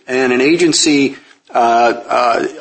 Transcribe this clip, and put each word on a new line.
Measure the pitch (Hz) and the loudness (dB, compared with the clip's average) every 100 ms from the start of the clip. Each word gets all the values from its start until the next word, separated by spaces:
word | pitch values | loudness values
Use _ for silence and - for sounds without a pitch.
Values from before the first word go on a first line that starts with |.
| - | -6
and | 127 127 | -2 0
an | 123 | 0
agency, | 139 170 175 - 160 143 135 - - _ - | 2 2 2 0 0 2 0 -4 -20 _ -6
uh, | 127 | 0
uh, | 117 117 120 123 - 123 123 139 - - | 2 2 2 0 -4 -2 0 0 -4 -6